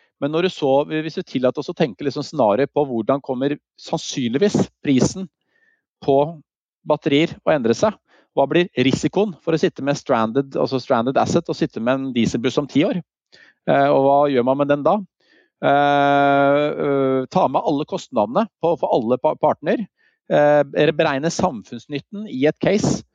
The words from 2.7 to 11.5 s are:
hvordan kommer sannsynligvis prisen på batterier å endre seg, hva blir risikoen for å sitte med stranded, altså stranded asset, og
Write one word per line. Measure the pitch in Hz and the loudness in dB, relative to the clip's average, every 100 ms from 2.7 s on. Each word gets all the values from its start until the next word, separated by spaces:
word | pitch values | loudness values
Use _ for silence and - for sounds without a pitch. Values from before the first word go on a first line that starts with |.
| 143 143 | -2 -2
hvordan | 117 107 135 | -2 -2 -2
kommer | - 127 139 147 _ _ | -4 -4 -4 -6 _ _
sannsynligvis | - 165 - - 120 131 202 - 185 _ 147 | -10 -8 -6 -6 -4 0 0 0 -4 _ 0
prisen | 127 - 185 190 _ _ _ _ _ _ _ - | 2 2 -2 -14 _ _ _ _ _ _ _ 0
på | 139 151 160 - _ _ _ - | 2 0 -4 -18 _ _ _ -4
batterier | 151 156 143 170 - | -4 2 2 2 -2
å | - | -2
endre | 156 113 | 0 0
seg, | 113 160 - _ _ _ - | 2 0 -2 _ _ _ -2
hva | 139 | 0
blir | 160 180 - | 0 0 0
risikoen | 131 - 151 185 208 156 | 0 0 -2 -2 -4 -4
for | - | -4
å | 160 | -2
sitte | 175 - | -2 -2
med | 139 143 | -4 -4
stranded, | - 120 113 127 139 | -2 0 0 -2 -4
altså | - 143 131 | -4 -2 -4
stranded | - 123 120 123 | 0 0 0 0
asset, | 107 170 | 2 0
og | - | -2